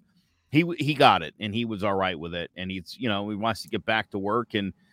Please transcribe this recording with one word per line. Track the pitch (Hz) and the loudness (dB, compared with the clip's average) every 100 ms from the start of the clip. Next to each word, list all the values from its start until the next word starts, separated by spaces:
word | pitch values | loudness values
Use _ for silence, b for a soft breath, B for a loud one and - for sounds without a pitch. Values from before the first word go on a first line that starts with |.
| _ _ _ _ - | _ _ _ _ 0
he, | 147 | 2
w-, | 170 170 | 2 0
he | 139 | -2
got | 143 135 95 | 6 6 6
it | 80 - | 2 -8
and | 104 | -6
he | 107 | -4
was | 117 104 | -4 -2
all | 101 98 | 0 2
right | 95 82 | 0 -2
with | 85 | -6
it. | 87 82 - | -6 -8 -8
And | 92 | -8
he's, | 92 87 - | -8 -10 -6
you | 123 | -2
know, | 101 104 | -2 -2
he | |
wants | 101 113 101 | -4 -2 -4
to | - | -4
get | 107 | -6
back | - 110 104 | 0 -2 -2
to | 104 | -4
work | 98 113 117 | -2 -2 0
and | 107 98 - _ | -2 -2 -6 _